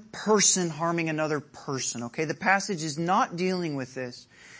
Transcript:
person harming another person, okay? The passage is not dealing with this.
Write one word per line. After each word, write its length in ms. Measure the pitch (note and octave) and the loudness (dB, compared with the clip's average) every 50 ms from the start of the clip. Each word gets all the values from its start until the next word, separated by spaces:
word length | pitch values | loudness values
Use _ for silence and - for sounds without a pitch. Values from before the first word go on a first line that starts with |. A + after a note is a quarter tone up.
| - - - | -2 -10 -14
person 580 | - - G#3 A3 G3+ F#3+ - - F#3+ F3 E3+ | -6 2 4 4 6 6 6 4 4 2 0
harming 380 | D3+ D3 E3+ E3+ E3+ E3+ E3 D#3+ | -2 -2 -2 0 0 0 0 0
another 320 | D#3 D3+ D#3 D3+ D3+ C#3+ | 0 0 0 0 0 -2
person, 640 | C#3+ - - - - - C#3 B2+ - - - A#2 A#2+ | -2 -6 -14 -14 -8 -6 -4 -4 -2 -4 -4 -6 -8
okay? 200 | A#2+ - - D#3+ | -6 -4 -4 -4
The 100 | D3 C3 | -2 -4
passage 500 | - F#3 G#3 F#3+ G3 G3 - G3+ D3+ D#3 | -2 2 4 4 4 2 -2 -4 -4 -4
is 120 | D#3+ C#3 | -4 -4
not 380 | D#3+ E3 F3 F#3+ A3+ C4 F#3+ F3 | -2 0 2 2 2 2 0 0
dealing 400 | E3 F#3 F#3 F#3 F3+ F3 D#3+ C#3+ | -2 0 0 0 0 -2 -4 -4
with 200 | C3+ B2+ - - | -4 -6 -6 -8
this. 340 | C3+ B2+ B2 B2 - - - - - - - - - | -8 -8 -8 -10 -14 -18 -20 -20 -20 -20 -20 -20 -20